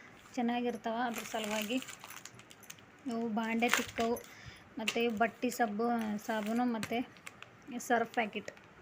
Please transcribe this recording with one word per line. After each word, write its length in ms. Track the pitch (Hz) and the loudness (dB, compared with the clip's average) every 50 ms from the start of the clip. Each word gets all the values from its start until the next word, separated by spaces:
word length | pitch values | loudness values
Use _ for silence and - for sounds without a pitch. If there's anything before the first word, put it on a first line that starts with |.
| - - - - - - - | -20 -20 -20 -20 -20 -6 -2
ಚೆನ್ನಾಗಿರ್ತಾವ. 640 | 254 233 233 240 240 240 240 240 220 - 233 220 233 254 | 0 2 2 2 2 2 0 0 -2 -2 -2 0 0 0
ಅದ್ರ 160 | 233 226 - - - | 0 -2 -4 -6 -4
ಸಲುವಾಗಿ 460 | - 220 214 208 214 214 214 208 254 262 - - - - - - - - - - - - - - - - - - - - - - - - - | -4 -2 -2 0 0 0 0 0 -2 -2 -2 -6 -10 -14 -14 -16 -14 -14 -16 -16 -18 -20 -20 -20 -20 -20 -18 -18 -18 -18 -20 -20 -20 -10 -6
ಇವು 220 | 269 226 226 233 233 | -4 -4 -2 -2 0
ಬಾಂಡೆ 400 | 208 226 226 220 226 226 233 247 | 0 0 0 2 4 4 6 6
ತಿಕ್ಕವು. 680 | - - 233 - - - 226 233 240 - - - - - - - - - - - - 240 | 6 4 4 0 -2 0 0 0 0 -2 -4 -10 -16 -16 -16 -16 -16 -18 -20 -8 -6 -2
ಮತ್ತು 220 | 220 208 - 233 | -2 0 2 4
ಇವು 160 | 233 240 220 | 4 4 4
ಬಟ್ಟೆ 340 | 202 233 220 - - 254 240 | 4 2 2 2 0 -2 0
ಸಬ್ಬು, 340 | - - 240 214 208 208 233 240 240 226 220 214 208 208 - | 2 2 2 2 2 2 2 2 2 2 0 0 -2 -2 -2
ಸಾಬೂನು 380 | - 220 214 208 214 226 240 247 | -2 -2 0 0 0 2 2 2
ಮತ್ತು 320 | 247 233 220 208 - 233 240 247 - - - - - - - - - - - - - 247 240 | 2 0 0 -2 -2 -2 -2 -2 -4 -8 -18 -18 -18 -18 -16 -18 -20 -20 -18 -14 -10 -10 -6
ಸರ್ಫ್ 340 | - - 240 233 233 226 - | 2 4 4 4 4 2 0
ಪ್ಯಾಕೆಟ್, 360 | 247 220 202 - 208 - - - - - - - - | 0 -2 0 -2 -6 -8 -8 -12 -14 -18 -20 -20 -20